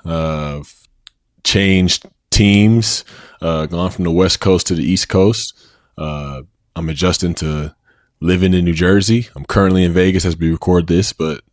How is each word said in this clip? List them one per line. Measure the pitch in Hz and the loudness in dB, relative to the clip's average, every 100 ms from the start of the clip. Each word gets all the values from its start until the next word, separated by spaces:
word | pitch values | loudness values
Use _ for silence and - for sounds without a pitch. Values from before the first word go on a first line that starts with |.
uh, | 85 82 80 78 73 73 | -8 -6 -4 -6 -8 -10
f-, | 71 - _ _ - _ _ _ | -14 -20 _ _ -20 _ _ _
changed | - 98 98 95 90 - - _ - | -2 0 2 2 2 0 -8 _ -4
teams, | - 101 101 107 117 110 - - - - - | 2 4 6 4 4 0 -6 -10 -20 -20 -8
uh, | 85 80 78 | -4 -4 -4
gone | 85 92 | -4 -4
from | - | -2
the | 87 | -2
West | 82 92 - | 2 2 0
Coast | 98 90 - | 2 2 2
to | |
the | 85 | -2
East | 71 92 - | 0 0 0
Coast. | 95 98 110 - - _ _ _ - | 2 2 2 -6 -14 _ _ _ -12
Uh, | 76 76 71 67 - _ _ - | -10 -8 -10 -12 -18 _ _ -10
I'm | 80 | -8
adjusting | 76 90 85 87 82 | -2 -2 0 -2 -4
to | 78 76 76 - _ _ _ - | -4 -4 -6 -12 _ _ _ -6
living | 82 90 92 | -2 2 2
in | 90 | 2
New | 87 | 0
Jersey. | 80 90 98 98 117 120 69 | 0 2 2 2 0 -2 -12
I'm | |
currently | 71 - 98 92 | -4 0 2 2
in | 90 | 2
Vegas | 87 92 92 | 2 2 2
as | 87 82 | -2 -2
we | 82 | -2
record | 82 - 90 85 | -2 0 0 2
this, | 87 107 | 0 0
but | - 80 71 _ | -4 -6 -6 _